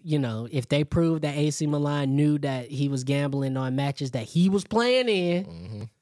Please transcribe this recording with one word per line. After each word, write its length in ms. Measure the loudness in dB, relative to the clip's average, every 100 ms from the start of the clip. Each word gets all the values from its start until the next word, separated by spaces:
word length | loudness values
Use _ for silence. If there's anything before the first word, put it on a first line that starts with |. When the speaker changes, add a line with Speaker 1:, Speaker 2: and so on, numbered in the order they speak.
Speaker 1:
you 140 | -2 0
know, 300 | 0 -4 -4
if 160 | -4 0
they 140 | 0
prove 380 | 2 2 2 2
that 140 | -2 0
A 140 | 0
C 160 | 0 0
Milan 480 | 0 0 0 2 4
knew 240 | 4 2
that 300 | 0 -4 -6
he 180 | -2 0
was 140 | 0
gambling 520 | 0 0 0 -2 -2 -2
on 180 | -2 0
matches 360 | -2 -2 -4
that 120 | -6
he 260 | -2 2 4
was 140 | 2
playing 440 | 0 0 2 2 2
in, 380 | 2 2 0 -4
Speaker 2:
Mm-hmm. 380 | -12 -12 -12 -12 _